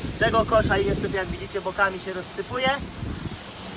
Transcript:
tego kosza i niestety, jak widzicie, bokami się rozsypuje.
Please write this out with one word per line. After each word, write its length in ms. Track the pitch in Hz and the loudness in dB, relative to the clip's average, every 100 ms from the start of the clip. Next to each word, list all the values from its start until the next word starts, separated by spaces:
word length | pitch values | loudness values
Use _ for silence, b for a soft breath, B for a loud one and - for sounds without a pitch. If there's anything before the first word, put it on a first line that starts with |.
| - - | -2 0
tego 260 | 226 220 | 4 4
kosza 340 | 214 220 214 196 | 6 4 6 2
i 80 | - | 2
niestety, 300 | - 196 196 | 2 0 -2
jak 100 | 180 | -2
widzicie, 340 | 180 196 202 | -6 -4 -4
bokami 380 | 185 180 196 185 | -4 2 2 2
się 140 | 190 | -6
rozsypuje. 560 | 185 175 - 185 247 262 277 - - - - - - - - - | -6 -6 -8 -4 0 2 0 -4 -6 -6 -4 -6 -6 -6 -6 -6